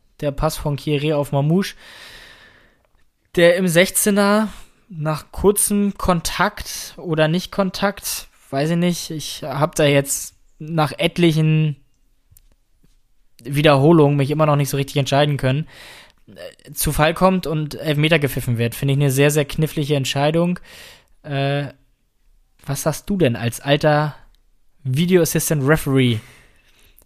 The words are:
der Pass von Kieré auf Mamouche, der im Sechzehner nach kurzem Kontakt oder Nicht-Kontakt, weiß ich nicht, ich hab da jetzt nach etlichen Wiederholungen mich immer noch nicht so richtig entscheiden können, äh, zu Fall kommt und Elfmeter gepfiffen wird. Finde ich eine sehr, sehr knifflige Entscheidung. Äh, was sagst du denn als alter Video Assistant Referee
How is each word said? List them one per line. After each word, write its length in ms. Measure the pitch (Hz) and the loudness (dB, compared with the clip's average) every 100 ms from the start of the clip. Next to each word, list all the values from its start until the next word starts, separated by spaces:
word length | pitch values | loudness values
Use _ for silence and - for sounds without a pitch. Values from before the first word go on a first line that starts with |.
| _ - | _ -10
der 140 | 147 | -6
Pass 240 | 139 156 - | -2 -4 -2
von 200 | 156 143 | -6 -6
Kieré 380 | - 147 151 | -4 -2 0
auf 160 | 147 139 | -2 -2
Mamouche, 460 | 139 147 175 196 - - - - - - - - _ _ _ _ _ _ _ _ - | -2 0 0 -2 -8 -20 -20 -20 -20 -20 -20 -20 _ _ _ _ _ _ _ _ 4
der 180 | 170 | 4
im 140 | 175 185 | 4 2
Sechzehner 800 | 165 190 - - 202 202 208 220 - - _ - | 2 2 2 0 2 4 2 0 -6 -20 _ -18
nach 420 | 170 151 151 - | -8 -6 -6 -8
kurzem 640 | - 185 202 - 202 202 - | -2 2 2 0 0 -2 -2
Kontakt 960 | - 175 - - 185 - - - - - | 0 0 -2 -2 -2 -4 -14 -12 -14 -12
oder 320 | 160 156 156 | -4 0 2
Nicht-Kontakt, 1000 | 175 - - 196 - 202 196 - - - _ _ | 0 -4 -4 -4 -2 -4 -4 -8 -10 -12 _ _
weiß 200 | 135 156 | -4 -2
ich 60 | 170 | 0
nicht, 320 | 175 170 - | 0 -2 -6
ich 320 | 160 - - | -10 -10 -10
hab 320 | 156 135 151 - | -8 -2 -2 2
da 80 | |
jetzt 500 | 147 143 139 - - - _ - | 2 4 2 -4 -8 -18 _ -18
nach 340 | 156 165 147 - | -6 -2 -2 -2
etlichen 800 | 165 170 170 156 156 156 156 143 _ _ _ _ _ _ _ _ _ _ _ _ _ _ _ _ | -4 2 2 4 2 2 0 -2 _ _ _ _ _ _ _ _ _ _ _ _ _ _ _ _
Wiederholungen 720 | 120 143 156 139 143 170 143 143 | -8 0 4 6 6 6 6 4
mich 140 | 135 | 0
immer 160 | 151 156 | 0 2
noch 100 | 143 | 2
nicht 120 | 135 | 0
so 60 | 139 | -2
richtig 200 | 139 147 | -4 -2
entscheiden 400 | 135 139 147 139 | 0 2 2 0
können, 320 | 131 135 156 - - - - _ - | -2 -2 -4 -12 -20 -20 -20 _ -20
äh, 460 | 104 90 - - | -20 -20 -20 -16
zu 200 | 139 160 | -6 -2
Fall 220 | 143 151 | 2 0
kommt 320 | 165 185 185 175 | 2 2 2 -2
und 280 | 156 151 131 | -4 -4 -6
Elfmeter 420 | 156 147 156 160 | -2 0 2 2
gepfiffen 400 | 143 135 123 117 | 0 -4 -4 -2
wird. 160 | 117 | -2
Finde 180 | - 139 | -2 0
ich 40 | 139 | 2
eine 120 | 143 | 2
sehr, 200 | 131 143 | 4 2
sehr 140 | 151 | 2
knifflige 500 | 143 - 156 - 143 | -2 -2 -2 -2 -2
Entscheidung. 640 | 147 135 139 147 165 175 180 - - - - _ _ | -2 -2 -2 0 0 0 -2 -10 -20 -20 -20 _ _
Äh, 460 | 143 139 139 143 143 - _ _ _ _ _ _ _ _ - | -8 -4 -2 -4 -6 -12 _ _ _ _ _ _ _ _ -10
was 160 | 143 | -6
sagst 260 | 165 147 - | -4 -4 -4
du 80 | 202 | 0
denn 200 | 143 117 | 0 0
als 240 | 117 - | -4 -6
alter 540 | - 151 156 147 151 - - _ _ _ _ _ | -2 0 2 2 0 -6 -20 _ _ _ _ _
Video 400 | 131 131 175 180 | -4 -2 2 4
Assistant 440 | 160 165 - 156 135 | 2 0 -2 0 2
Referee 520 | 156 - 135 127 113 - - _ _ _ _ _ _ | 0 2 2 2 0 -6 -20 _ _ _ _ _ _